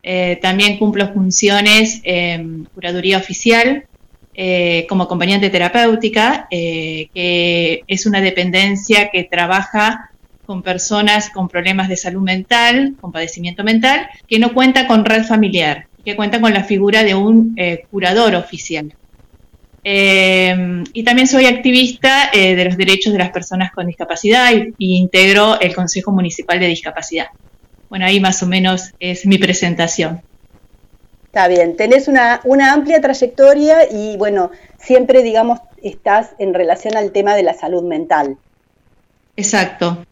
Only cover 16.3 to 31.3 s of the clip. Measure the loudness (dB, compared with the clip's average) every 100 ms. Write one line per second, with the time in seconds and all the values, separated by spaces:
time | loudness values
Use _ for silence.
16.3 | 0 2 0 -2 0 2 2 2 2 4
17.3 | 4 2 -2 -6 -6 -10 -4 0 2 2
18.3 | 0 -6 -14 -10 -10 -10 _ _ _ _
19.3 | _ _ _ _ _ -2 2 4 4 4
20.3 | 2 2 0 -4 -6 -8 -4 0 2 2
21.3 | 4 4 2 2 2 0 0 0 2 2
22.3 | 2 2 2 0 0 0 2 0 0 -2
23.3 | -6 -8 -6 -6 -6 -8 -8 -10 -4 2
24.3 | 4 4 2 0 -6 -2 0 2 4 4
25.3 | 4 2 2 -2 -4 -6 -6 -2 -2 -2
26.3 | -6 -4 -2 -2 -4 -8 -12 -10 -10 -10
27.3 | _ _ _ _ _ _ -4 0 2 0
28.3 | -2 -2 0 0 -2 -6 _ -10 -4 0
29.3 | 2 2 -2 -2 -2 -4 -2 -4 -6 _
30.3 | _ _ _ _ _ _ _ _ _ _